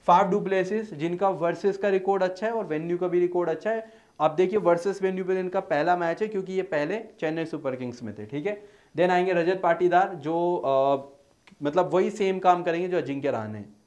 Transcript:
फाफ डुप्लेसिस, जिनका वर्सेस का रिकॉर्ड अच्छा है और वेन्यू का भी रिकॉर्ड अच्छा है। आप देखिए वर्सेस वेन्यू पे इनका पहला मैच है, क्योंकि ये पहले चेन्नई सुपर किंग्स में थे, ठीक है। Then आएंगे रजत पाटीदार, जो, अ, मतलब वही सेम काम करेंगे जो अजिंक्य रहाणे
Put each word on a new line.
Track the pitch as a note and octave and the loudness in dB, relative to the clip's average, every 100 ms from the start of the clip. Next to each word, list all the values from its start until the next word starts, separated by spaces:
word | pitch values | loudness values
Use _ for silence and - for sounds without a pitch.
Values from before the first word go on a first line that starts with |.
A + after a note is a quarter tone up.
| - | 6
फाफ | F3 G3 | 4 6
डुप्लेसिस, | G#3 F3+ F#3+ F#3 G#3+ A3 | 2 2 0 0 -2 -6
जिनका | D#3 E3 F3 G3 | -6 -4 0 0
वर्सेस | E3+ E3+ E3+ G3+ F#3+ | 0 -2 0 -2 0
का | G#3 | 0
रिकॉर्ड | F#3+ F#3+ G3 | 0 2 0
अच्छा | F#3 F#3 A3 | 0 -2 -4
है | |
और | A3+ F#3 | -4 -4
वेन्यू | D#3 E3+ F3 | -4 -4 -2
का | F3+ | 0
भी | F3 | 2
रिकॉर्ड | F3+ F3 E3+ | 2 0 -2
अच्छा | D#3 G#3+ | -2 -2
है। | A3+ A3 - _ _ | -4 -6 -20 _ _
आप | D#3 | 0
देखिए | D#3 F#3+ G#3 | 2 2 4
वर्सेस | F3 E3+ G3 F#3+ | 4 4 2 -2
वेन्यू | F#3+ F#3 F3+ | -2 -2 -2
पे | F#3 | -2
इनका | F#3 F#3+ | 0 -4
पहला | F#3+ D3 D#3+ F3+ | -2 0 2 2
मैच | E3+ E3+ | 0 -2
है, | G#3+ | -4
क्योंकि | G3+ F#3 | -4 -4
ये | F#3 | -4
पहले | F#3 D3+ D3 G#3 A3+ - | -2 -2 -2 -4 -8 -6
चेन्नई | D#3+ D#3+ D#3+ | -4 -4 -6
सुपर | - C#3 B2+ | -4 -6 -6
किंग्स | B2 A#2+ | -8 -8
में | A2+ G#2 | -12 -12
थे, | G#2+ | -10
ठीक | C#3+ F#3+ | -6 -6
है। | G#3 - - _ D3+ | -6 -12 -20 _ 0
Then | F3+ | 2
आएंगे | F3+ F#3 | 4 2
रजत | F3+ E3 F#3 | 2 2 2
पाटीदार, | F3+ E3+ F3+ F3 G3 E3+ | 2 4 4 4 2 -2
जो, | C#3+ E3 F3 F3 | -4 0 0 0
अ, | C3+ C3+ C#3 C#3 - - _ _ - _ | 0 2 2 0 -4 -20 _ _ -20 _
मतलब | D3 D#3+ E3 | -2 0 2
वही | F3 G#3 | 2 0
सेम | G#3 F#3+ F#3+ | 0 0 2
काम | F#3 F3 | 2 2
करेंगे | E3+ E3+ F3+ | 2 -2 -2
जो | F3 | -2
अजिंक्य | C3+ C#3 C#3 | -2 -4 -2
रहाणे | A#2+ G#2+ G#2+ G2+ - | -2 -6 -10 -12 -20